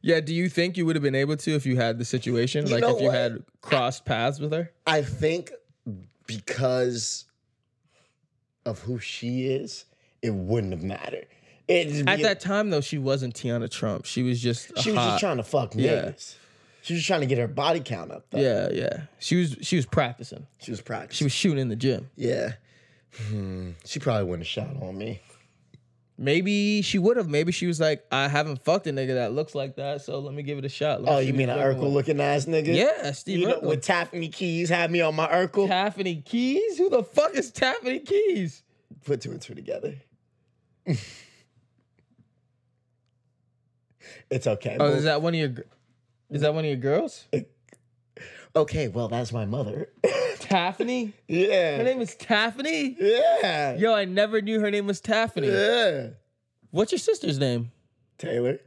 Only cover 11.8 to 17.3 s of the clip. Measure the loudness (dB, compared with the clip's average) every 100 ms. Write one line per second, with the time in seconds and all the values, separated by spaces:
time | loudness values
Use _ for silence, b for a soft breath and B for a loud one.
11.8 | 2 0 2 2 2 0 0 0 2 0
12.8 | -2 -2 0 0 -2 -4 -4 -2 -4 -4
13.8 | -4 -4 -4 -2 0 2 0 -2 -4 -4
14.8 | 0 2 4 2 2 -2 0 -2 0 2
15.8 | 2 2 -2 -10 -16 -20 b b b b
16.8 | -6 -4 2 2 2